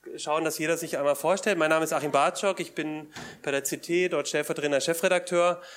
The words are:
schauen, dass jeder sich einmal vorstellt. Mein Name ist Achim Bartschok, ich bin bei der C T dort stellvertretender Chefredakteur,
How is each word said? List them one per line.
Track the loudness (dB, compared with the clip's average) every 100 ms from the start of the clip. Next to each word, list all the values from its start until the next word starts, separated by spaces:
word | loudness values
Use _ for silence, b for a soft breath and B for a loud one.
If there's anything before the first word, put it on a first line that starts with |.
| -16 -10
schauen, | -2 0 0
dass | -2
jeder | -2 -2
sich | -2 0
einmal | 0 2
vorstellt. | 0 0 0 2
Mein | 4
Name | 4 2
ist |
Achim | -2 0
Bartschok, | 2 2 2 -2 -2
ich | -6
bin | -6 -6 -6 -10 B B B
bei | -2
der | -2 -2
C | -6
T | -2 0 2
dort | 0 0
stellvertretender | -2 -2 -2 0 2
Chefredakteur, | 2 0 2 2 2 2 2 2 B